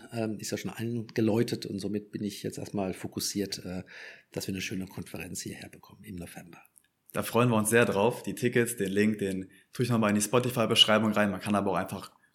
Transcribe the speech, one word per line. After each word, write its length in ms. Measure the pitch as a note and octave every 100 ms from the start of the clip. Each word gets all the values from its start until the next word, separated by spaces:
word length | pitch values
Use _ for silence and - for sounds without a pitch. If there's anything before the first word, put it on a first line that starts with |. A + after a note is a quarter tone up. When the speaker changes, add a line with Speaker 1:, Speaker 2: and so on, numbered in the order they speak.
| -
Speaker 1:
ähm, 260 | A#2 A2 G#2
ist 120 | A2+
ja 60 | G#2
schon 140 | F#2+
eingeläutet 960 | - A2+ A#2+ A2 - A2 A2 A#2+ A2+ -
und 140 | G2+
somit 320 | G2 G#2 -
bin 120 | -
ich 200 | G#2 -
jetzt 140 | A2+ -
erstmal 360 | - G#2 F#2+
fokussiert, 680 | F2+ G2+ - - G#2 F#2+ -
äh, 200 | F#2 F#2 - - - - _
dass 140 | - -
wir 60 |
eine 80 | F#2+
schöne 260 | - F#2 F#2
Konferenz 540 | - F2+ G2 F#2 E2+
hierher 280 | - - G2
bekommen 340 | - - -
im 120 | - F2+
November. 420 | F2 - E2+ - - _ _ _ _
Speaker 2:
Da 120 | -
freuen 260 | G2+ A2+ B2
wir 60 | A2
uns 140 | G#2
sehr 140 | A#2 A2+
drauf. 360 | F#2+ A2+ B2
Die 140 | - -
Tickets, 420 | A#2+ B2 A#2 -
den 140 | F#2+
Link, 260 | G2 G#2+ G#2
den 320 | G2 F#2+ F#2 - _
tue 100 | -
ich 60 | A#2+
nochmal 220 | A#2 G#2+
in 40 | G#2
die 60 |
Spotify-Beschreibung 880 | G#2 B2 A#2+ A#2+ A2 A2+ - G#2+ A2
rein. 200 | G#2 G#2
Man 80 | F#2+
kann 160 | G#2 G#2
aber 160 | G2
auch 40 | E2+
einfach 360 | F#2+ F#2+ - _ _